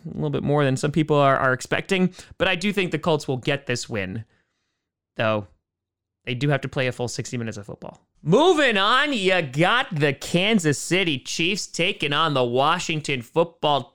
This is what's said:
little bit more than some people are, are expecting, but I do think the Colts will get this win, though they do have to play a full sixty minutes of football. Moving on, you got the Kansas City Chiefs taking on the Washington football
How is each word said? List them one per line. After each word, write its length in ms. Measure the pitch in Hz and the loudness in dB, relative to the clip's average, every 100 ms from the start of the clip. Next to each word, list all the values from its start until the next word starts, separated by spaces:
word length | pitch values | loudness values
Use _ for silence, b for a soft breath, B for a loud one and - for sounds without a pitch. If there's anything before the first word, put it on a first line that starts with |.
| 160 | -12
little 240 | - 151 | -6 -4
bit 120 | 139 | -2
more 220 | 135 147 | 0 2
than 140 | 139 131 | 2 0
some 160 | 147 | 0
people 240 | 160 151 147 | 0 2 4
are, 180 | 139 131 | 4 4
are 160 | 131 | 2
expecting, 600 | 127 - - - 190 185 B B B | 0 -2 -4 -2 0 0 B B B
but 100 | 180 | -2
I 80 | 180 | 0
do 160 | 202 | -2
think 200 | 202 180 | -2 -2
the 60 | 151 | -2
Colts 300 | 175 151 - | 0 0 -2
will 80 | 127 | -4
get 300 | 147 139 - | -2 -4 -2
this 240 | 120 - | -6 -4
win, 340 | 110 92 110 - _ _ _ _ _ _ _ _ - | -6 -6 -8 -12 _ _ _ _ _ _ _ _ -4
though 300 | 113 107 98 _ _ _ _ _ _ _ | 0 0 -4 _ _ _ _ _ _ _
they 100 | - | -8
do 140 | 127 143 | -2 0
have 140 | 139 | 0
to 80 | 135 | -2
play 180 | 147 127 | -4 -2
a 60 | |
full 160 | - 120 | -2 -6
sixty 280 | - 113 123 | -6 -8 -8
minutes 200 | 113 107 | -8 -10
of 80 | 101 | -12
football. 340 | - - - _ _ | -14 -16 -18 _ _
Moving 560 | 143 220 349 302 269 202 | 2 4 6 4 2 2
on, 340 | 202 262 294 | 2 2 2
you 300 | 247 185 185 | 0 2 0
got 520 | 147 135 175 240 262 | 0 0 2 2 0
the 200 | 151 147 | 0 0
Kansas 680 | 135 - 175 202 226 156 139 | 0 -2 0 2 2 2 0
City 400 | - 180 175 135 | 0 0 0 -2
Chiefs 480 | - - 170 196 - | -4 -4 -2 -2 -6
taking 460 | - 180 208 143 | -4 -2 -2 -2
on 220 | 147 160 135 | 0 2 2
the 100 | 123 | 2
Washington 760 | 123 147 175 - 156 151 131 | 2 2 2 -2 -4 -4 -6
football 680 | - 160 170 - 151 139 - | -2 0 0 0 0 2 -2